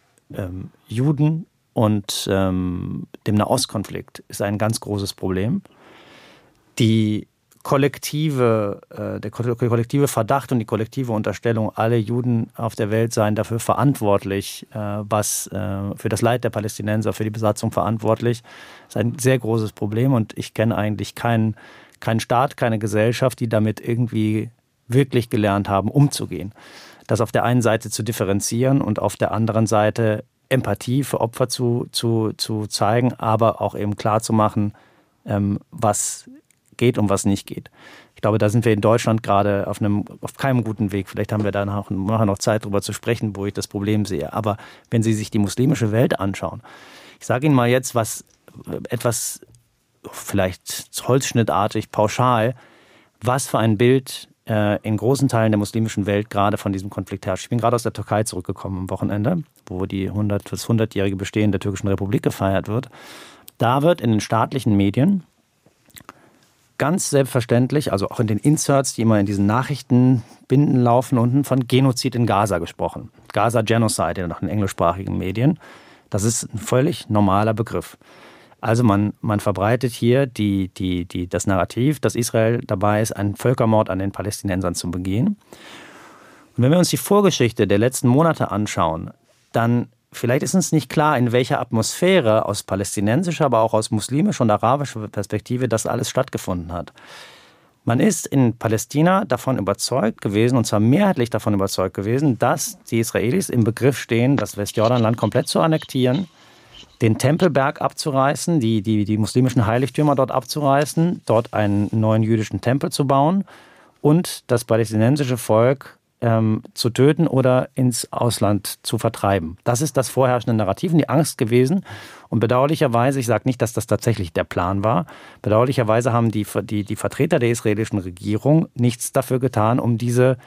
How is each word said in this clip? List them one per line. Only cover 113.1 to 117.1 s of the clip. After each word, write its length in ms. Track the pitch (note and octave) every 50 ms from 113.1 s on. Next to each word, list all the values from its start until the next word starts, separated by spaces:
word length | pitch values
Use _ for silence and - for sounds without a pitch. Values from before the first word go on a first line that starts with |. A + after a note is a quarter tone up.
| C#3 C3+ C#3+ D#3 F#3+ G3 F#3+ - - - - - - - _ _ _ _
und 420 | - D3 D3 E3+ F3 - - - -
das 180 | - A#2+ A#2 -
palästinensische 720 | - A#2 A2+ A#2 A2 A2+ G#2+ A2 A#2+ C#3+ C#3+ C#3+ B2 B2+
Volk, 640 | A#2 - - A2 A2 A#2 B2+ C#3 C3+ - - - _ _ _ _ _
ähm, 440 | - A#2 A2+ A2 A2 G#2+ A2 - - - -
zu 160 | - - A#2+
töten 380 | A#2 - C3 C#3+